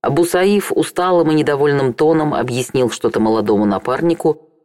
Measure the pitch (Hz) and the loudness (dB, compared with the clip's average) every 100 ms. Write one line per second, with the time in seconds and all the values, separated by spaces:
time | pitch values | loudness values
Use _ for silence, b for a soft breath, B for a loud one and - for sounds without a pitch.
0 | - 143 170 180 190 208 - - - - | -2 0 0 2 2 0 0 -2 -2 -2
1 | 180 180 160 156 147 143 147 143 135 117 | 0 2 2 2 0 0 2 2 -2 0
2 | 156 160 151 - 120 123 123 131 123 - | 2 2 0 -2 -4 -4 -4 -2 -2 -2
3 | 117 110 110 110 104 104 107 95 - 131 | -4 0 0 0 0 0 0 -2 -4 -2
4 | 170 165 165 151 _ _ | 0 0 -2 -2 _ _